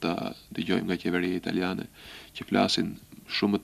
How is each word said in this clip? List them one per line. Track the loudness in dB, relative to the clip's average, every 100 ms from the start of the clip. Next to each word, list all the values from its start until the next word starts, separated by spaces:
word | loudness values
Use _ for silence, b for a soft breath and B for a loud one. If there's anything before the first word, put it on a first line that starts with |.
ta | -2 -2 -4 -8 -8 -4
dëgjojmë | 0 0 2
nga | -2
qeveria | 0 0 0 -2
italiane, | -2 0 0 -2 -6 B B B B
që | -14 0
flasin | 4 4 2 0 -4 -14 -20 -6 0
shumë | 2
më | 4